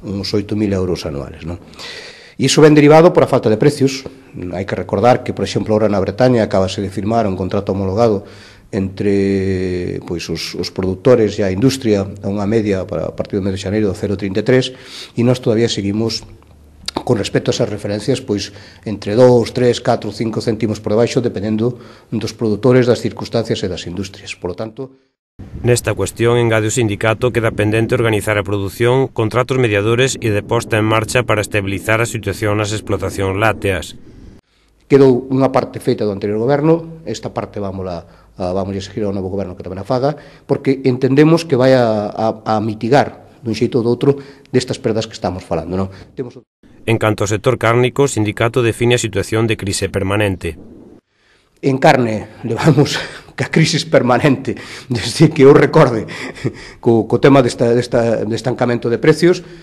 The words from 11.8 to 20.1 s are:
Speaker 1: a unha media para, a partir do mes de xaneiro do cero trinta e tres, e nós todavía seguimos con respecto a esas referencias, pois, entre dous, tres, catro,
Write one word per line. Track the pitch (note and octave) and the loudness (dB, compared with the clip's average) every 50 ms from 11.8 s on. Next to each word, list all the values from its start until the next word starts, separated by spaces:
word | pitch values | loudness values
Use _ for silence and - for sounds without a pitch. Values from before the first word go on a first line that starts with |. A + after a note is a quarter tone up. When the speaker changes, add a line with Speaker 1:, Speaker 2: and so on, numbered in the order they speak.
| - A2 G#2 G2 G2 | 0 0 0 0 0
Speaker 1:
a | F#2+ F#2 G2 G2+ G2+ | -4 -8 -8 -6 -6
unha | G2 G#2 G2+ | -4 -4 -2
media | G2 A2 A2+ G#2 G#2 F#2+ F#2 F2 | 0 0 0 0 0 -2 -2 -4
para, | - E2 D#2+ E2 - | -6 -6 -6 -6 -6
a | - | -6
partir | - - - - G2+ | -8 -8 -4 -4 -4
do | F#2+ | -4
mes | G2+ F#2+ | -4 -6
de | F#2+ F#2 | -4 -6
xaneiro | F#2+ G2+ A2 G#2+ G2 | -4 -2 0 0 -2
do | F#2 | -2
cero | - - G2+ G2+ F2+ | -4 -4 -6 -4 -4
trinta | G#2 G2 F#2+ A2 G2+ | -6 -4 -4 -2 0
e | |
tres, | - B2+ B2+ B2+ - - - - - - - - - _ | 2 2 2 2 -2 -10 -14 -20 -18 -18 -18 -18 -10 _
e | - A#2 | 0 2
nós | B2 B2 B2 | 2 2 2
todavía | - C3 G#2+ A2 A#2 A2+ | 0 0 0 2 0 0
seguimos | - - G2 G2 G2+ A2 A2+ A2+ A2 - - - - - - _ - - - - _ _ - - | -2 -4 -4 -4 -2 -2 -2 -4 -4 -8 -12 -14 -20 -20 -20 _ -20 -20 -20 -20 _ _ -18 -8
con | - - - - A#2+ | -8 -8 -2 0 -2
respecto | G#2 G2 - - C#3 - - | 0 -2 -2 -4 -2 -2 -2
a | A2 | -2
esas | - B2 G2 | -2 -4 -4
referencias, | G#2+ G#2 - G2+ G2+ G#2 - C#3 B2+ - | -4 -8 -6 -6 -6 -4 -2 -2 -4 -4
pois, | - - G#2 G2+ F#2+ - - - - - - - - | -2 -4 -4 -4 -4 -10 -14 -20 -20 -20 -20 -14 -10
entre | A2+ G#2 F#2+ - G#2 G#2 | -10 -10 -8 -6 -2 4
dous, | A#2+ B2+ B2+ B2 A#2+ A2 - - | 6 6 6 6 4 2 0 -2
tres, | B2 B2 B2 A2+ - | 0 2 2 0 0
catro, | - C3 A#2 A2+ - G#2+ | 0 -2 -2 -2 -4 -10